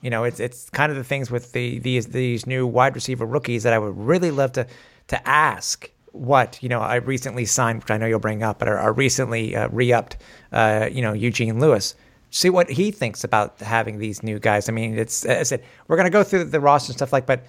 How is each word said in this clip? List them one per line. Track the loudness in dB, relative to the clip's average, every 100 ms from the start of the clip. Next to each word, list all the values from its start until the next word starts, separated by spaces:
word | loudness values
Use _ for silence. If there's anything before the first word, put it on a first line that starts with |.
You | -4
know, | -2
it's, | -2 -4
it's | -8 -8 -6
kind | -2 0
of | -2
the |
things | -4 -4 -4
with | -6 -4
the, | -4 -4 -4
these, | -2 -2 -2
these | -2 -2 -2 -4
new | -2 0
wide | 4 2
receiver | 2 -6 -6 -4
rookies | -4 -2 0
that | 2
I | 2
would | 0 -4
really | 0 2 2
love | 0 0
to, | -2 -6 -10 -20 _ -8
to | -6 2
ask | 4 2 0 -6 -8 -12 _ _
what, | -6 2 4 4 -2
you | -4
know, | -2
I | 0 -2
recently | -2 -4 -4 -4
signed, | -2 0 0 -2
which | -2
I | -2
know | 0
you'll | 0
bring | -2 -2
up, | -2 -2
but | 0
are, | 2
are | 2
recently, | 2 2 0 -2 -2 -4
uh, | -2 -2
re-upped, | 0 2 2 0 -10 -18 -20 -4
uh, | 2 2 2 0
you | -2
know, | -2
Eugene | -2 -2 0 -2 2
Lewis. | 4 4 0 -10 _ _ _
See | 0 2
what | 4 2
he | 0 -2
thinks | -2 -4 -4
about | 0 2 2 -4
having | -2 -2 -2 -4
these | -6 -6
new | -6 0
guys. | 2 2 0
I |
mean, | -4 -2 -4
it's, | -4 -4
as | 0 0
I | 0 -4
said, | -8 -14 0
we're | 2
gonna | 4
go | 4
through | 4 0
the | 0 2
roster | 4 4 2
and | -6
stuff | 0
like, | 0 2
but, | -2